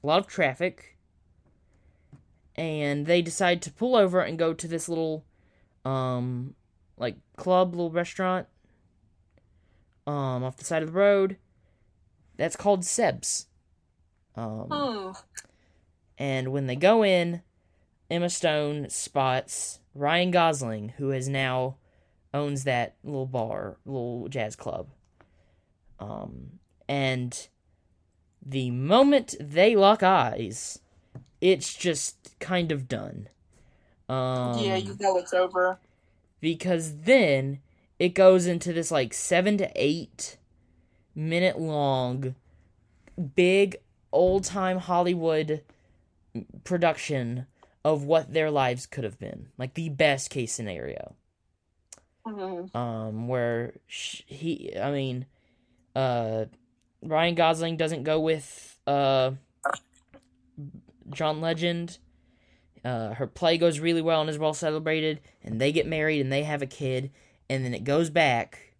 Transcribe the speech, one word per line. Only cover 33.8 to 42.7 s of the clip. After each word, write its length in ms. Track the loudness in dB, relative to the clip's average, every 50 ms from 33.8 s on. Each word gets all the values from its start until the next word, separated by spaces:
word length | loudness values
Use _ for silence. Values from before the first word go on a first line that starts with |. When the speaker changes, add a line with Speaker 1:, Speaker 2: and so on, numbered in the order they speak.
| _ _ _ _ _
Speaker 1:
Um, 520 | -6 -4 -2 -2 -2 -2 -2 -2 -2 -2 0
Speaker 2:
Yeah, 160 | 0 0 0
you 200 | -2 -2 -4 -8 -2
know 180 | 0 2 2
it's 160 | 0 -2 0 0
over. 460 | 0 0 2 2 2 2 2 0 -4 _ _ _ _ _ _ _ _ _ _ _ _
Speaker 1:
Because 600 | -4 -4 -4 -2 -2 -2 0 0 -2 -6 -10 -6
then 580 | 4 6 6 6 8 6 4 2 0 -2 -6 -8 _ _ _ _ _ _ _
it 120 | _ 0 0
goes 360 | 4 8 10 10 10 8 4
into 260 | 2 -2 -2 -2 -4
this, 200 | -4 -4 -4 0
like, 220 | 0 0 0 0 -4
seven 440 | -8 -2 2 2 2 4 2 2
to 140 | 0 0 -2 -2
eight 600 | 0 0 0 0 -2 -6 -14 _ -14 -12 -12 -14 _ _ _ _ _ _ _ _ _ _ _ _ _ _ _ _
minute 440 | -6 -4 -2 0 2 2 2 2 0
long, 760 | -4 -2 0 2 2 2 2 2 0 -2 -2 -4 -4 -6 -8 _ _ _ _ _ _ _